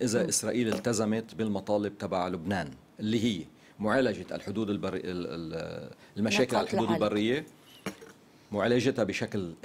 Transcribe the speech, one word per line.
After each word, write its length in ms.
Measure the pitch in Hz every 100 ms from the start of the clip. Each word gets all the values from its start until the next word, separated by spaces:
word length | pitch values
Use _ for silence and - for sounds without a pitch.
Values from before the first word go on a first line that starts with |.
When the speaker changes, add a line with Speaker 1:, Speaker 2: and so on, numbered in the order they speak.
Speaker 1:
إذا 220 | 127 113
Speaker 2:
مم. 60 | -
Speaker 1:
إسرائيل 380 | - - 120 117
التزمت 680 | - 123 110 107 110 113 -
بالمطالب 640 | 110 98 95 104 104 98
تبع 300 | 98 90 90
لبنان، 440 | 90 80 98 76 67 - -
اللي 240 | 107 113
هي 220 | 113 92 76 - - -
معالجة 560 | 104 127 123 92 90 -
الحدود 340 | - 104 107
البري-، 320 | 98 95 92 90
ال-، 220 | 90 87
ال-، 640 | 85 82 82 80 82 78 - - -
المشاكل 380 | 107 202 127 110
على 80 | 92
Speaker 2:
نقاط 80 |
Speaker 1:
الحدود 160 | 190 110
Speaker 2:
العالق. 140 | -
Speaker 1:
البرية، 420 | - 104 110 135 160 - - - - - - - - - -
معالجتها 520 | 104 101 123 120 123
بشكل 500 | 101 95 110 107 90 80